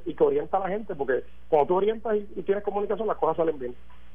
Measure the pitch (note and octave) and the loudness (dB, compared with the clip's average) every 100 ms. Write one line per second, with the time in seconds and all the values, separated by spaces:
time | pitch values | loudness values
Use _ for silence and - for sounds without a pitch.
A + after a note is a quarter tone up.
0 | E3+ D3 D3 C#3+ E3 F#3+ F#3 G#3 G#3 D#3 | -2 2 4 4 0 0 0 -4 -4 -4
1 | C3+ B2 - - - D3+ C#3+ F#3 G#3 A3+ | 0 0 -2 -10 2 4 6 4 2 0
2 | A3+ G#3 G3+ G3+ F3+ G3+ G3+ G3+ G#3 G3 | 0 0 -2 -4 0 0 0 -2 -2 -2
3 | A3 D#3+ D#3 E3 E3 D3 B2 A#2+ - - | -2 0 0 2 0 0 -6 -8 -10 -12
4 | - | -12